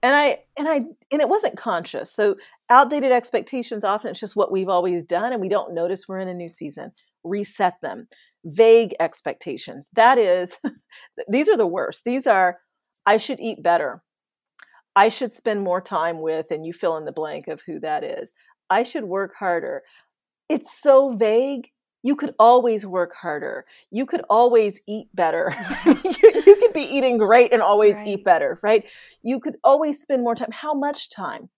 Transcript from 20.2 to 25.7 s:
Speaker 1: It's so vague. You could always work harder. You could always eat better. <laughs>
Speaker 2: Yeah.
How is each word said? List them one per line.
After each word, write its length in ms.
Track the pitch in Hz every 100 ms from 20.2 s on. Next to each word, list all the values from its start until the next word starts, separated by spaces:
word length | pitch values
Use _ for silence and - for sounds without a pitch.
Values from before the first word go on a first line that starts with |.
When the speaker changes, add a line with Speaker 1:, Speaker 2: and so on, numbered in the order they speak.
| _ _ _
Speaker 1:
It's 280 | 294 - -
so 380 | 294 269 277 226
vague. 520 | 220 220 269 277 - _ _ _
You 120 | 247 294
could 180 | 294 -
always 460 | 220 247 240 220
work 300 | 196 185 175
harder. 500 | - 175 151 151 - - - _
You 140 | 202
could 160 | 262 330 -
always 540 | 214 247 240 214 190 -
eat 220 | 214 -
better. 400 | 190 165 165 175 -
<laughs> 0 |
Speaker 2:
Yeah. 360 | 190